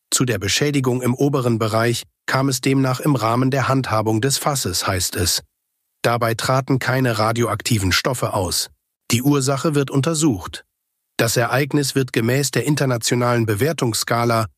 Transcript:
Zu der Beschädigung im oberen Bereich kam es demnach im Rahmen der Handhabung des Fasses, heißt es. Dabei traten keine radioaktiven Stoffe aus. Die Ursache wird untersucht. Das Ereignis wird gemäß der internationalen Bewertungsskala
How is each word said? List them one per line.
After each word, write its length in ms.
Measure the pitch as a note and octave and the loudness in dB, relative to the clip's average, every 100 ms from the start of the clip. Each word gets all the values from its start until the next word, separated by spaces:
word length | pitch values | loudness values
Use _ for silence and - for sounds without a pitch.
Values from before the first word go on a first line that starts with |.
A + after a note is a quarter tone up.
| _ | _
Zu 140 | - | 0
der 160 | B2+ G#2 | 0 0
Beschädigung 600 | G2 - D3 C#3+ B2+ B2+ | -2 0 0 0 0 0
im 120 | B2 | -2
oberen 460 | A#2+ C#3+ C#3 A#2+ A2+ | 0 0 2 0 0
Bereich 420 | A2 A2 A#2 A#2 - _ - | 0 2 0 -2 -6 _ -2
kam 220 | C3+ C3+ | 0 0
es 120 | B2+ | 0
demnach 380 | C3+ C3+ C3 B2+ | 0 2 2 0
im 160 | D#3 | 0
Rahmen 380 | C#3+ A2+ A#2 C3 | 2 2 0 0
der 160 | C3+ B2 | 0 0
Handhabung 520 | C3+ B2+ A2 A2 A2 | 0 0 0 0 0
des 180 | C3+ C3+ | 0 0
Fasses, 500 | D3+ C#3 F#2 F2 - | -2 -2 -2 -2 -2
heißt 260 | F#2+ - | -2 -2
es. 280 | - E2+ - - _ _ _ _ _ | -2 -2 -2 -6 _ _ _ _ _
Dabei 320 | A#2 A#2 A2+ | 0 0 0
traten 460 | A2 - C3+ C3 C3+ | -2 0 0 2 0
keine 400 | - C3 B2+ A2 | 0 0 0 0
radioaktiven 720 | A2 A2+ A2+ G2+ - A2 F#2 | 0 0 -2 -2 -2 0 2
Stoffe 420 | - D3+ B2+ A#2 | 0 0 -2 -2
aus. 360 | G#2+ F2 - - _ _ _ - | -2 -2 -4 -6 _ _ _ -2
Die 100 | A2+ | 0
Ursache 540 | C#3 C#3+ C3 C3+ E3+ C#3+ | 2 2 2 0 0 0
wird 160 | C#3 | 0
untersucht. 720 | C#3 D#3+ D#3 D#3+ G2 - - - _ _ _ _ - | 0 0 0 0 0 -6 -14 -18 _ _ _ _ -4
Das 200 | A2+ B2 | 0 0
Ereignis 580 | A#2 B2+ D3 D3 C3+ | 0 0 0 0 0
wird 180 | C3+ C3 | -2 0
gemäß 380 | C3 A2+ C3+ C#3 | 0 0 0 0
der 140 | C3 | -2
internationalen 840 | C3+ D3 C#3 A#2+ - B2 A#2+ A#2+ A2+ | 0 0 0 0 0 0 2 2 0
Bewertungsskala 1000 | G#2 D3 D#3 B2+ G#2+ - A#2 A#2+ A2+ A2 | 0 0 0 -2 -2 -2 0 2 0 -2